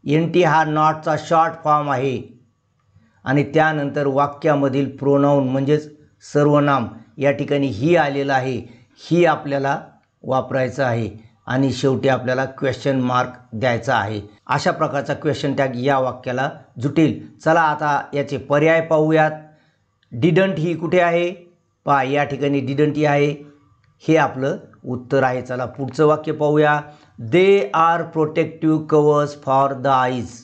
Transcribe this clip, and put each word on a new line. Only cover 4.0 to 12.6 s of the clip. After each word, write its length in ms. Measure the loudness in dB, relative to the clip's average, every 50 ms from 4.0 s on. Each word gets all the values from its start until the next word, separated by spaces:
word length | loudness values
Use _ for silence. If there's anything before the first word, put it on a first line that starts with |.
| -2
वाक्यामधील 920 | 0 0 0 0 0 -2 -2 0 0 2 2 0 0 0 0 -2 -2 -6
प्रोनाऊन 520 | -4 0 2 2 4 4 4 2 2 2 0
म्हणजेच 500 | -2 -2 0 0 0 0 -2 -8 -20 _ -20 _ _ _ -20 -2
सर्वनाम, 560 | 0 2 4 4 4 4 4 2 2 0 -2 -6 -10 -16 -20 _ _ -2
या 120 | 0 0
ठिकाणी 420 | 0 0 -2 -2 0 0 0 -2 -4 -2
he 160 | 0 2 2 2
आलेलं 340 | 2 0 -2 -4 -2 0
आहे, 540 | 0 -2 -2 -2 -6 -6 -10 -12 -20 _ _ _ _ _ -4 0
he 140 | 2 4 4
आपल्याला 540 | 4 2 0 -4 -4 -4 -2 -2 -2 -4 -4 -6 -16 _ _ _ _ _ _
वापरायचं 600 | -6 -2 -2 -2 -2 -2 -2 -2 -2 -2 -2 -2 -2
आहे 260 | -2 -2 -2 -4 -6 -8 -14 -20 -20 _ _ _
आणि 260 | -4 -2 0 0 0
शेवटी 360 | 0 0 0 0 0 2 0 0
आपल्याला 360 | 0 0 -2 -2 -2 -2 -4
क्वेश्चन 560 | -6 -6 -4